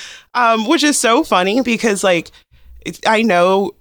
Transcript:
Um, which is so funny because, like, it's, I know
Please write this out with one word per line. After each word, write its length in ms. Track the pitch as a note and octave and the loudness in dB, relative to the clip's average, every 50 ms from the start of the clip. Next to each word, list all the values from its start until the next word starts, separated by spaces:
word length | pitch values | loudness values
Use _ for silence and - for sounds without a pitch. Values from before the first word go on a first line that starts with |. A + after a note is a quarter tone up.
| - - - - - _ - | -18 -18 -20 -20 -20 _ -4
Um, 320 | A#3+ B3 A3+ A3+ A3 A3 G#3+ | 0 0 2 2 0 0 0
which 120 | D#4+ D#4 | 0 2
is 160 | C#4+ D4+ D4 - | 2 0 0 0
so 280 | - A3+ A3+ C4+ D#4+ | 0 2 2 2 2
funny 340 | - A3 F#3 F3+ F#3+ G#3 B3+ | 0 0 0 0 0 0 0
because, 460 | C4 B3 A#3 - - A#3+ G3+ F#3+ - | 0 -2 -2 -2 0 -2 -2 0 0
like, 260 | G3 F3+ E3+ D#3 - - - _ _ _ _ - - - - - | 0 0 0 -2 -6 -14 -20 _ _ _ _ -20 -20 -20 -16 -14
it's, 160 | D#3 D3 - - | -14 -12 -6 -2
I 160 | - A3 G#3+ | 0 0 0
know 500 | A3+ A3+ F3+ F3 F3 F#3 F#3+ G3 G3+ - - _ | 2 2 2 2 2 2 2 0 -2 -4 -6 _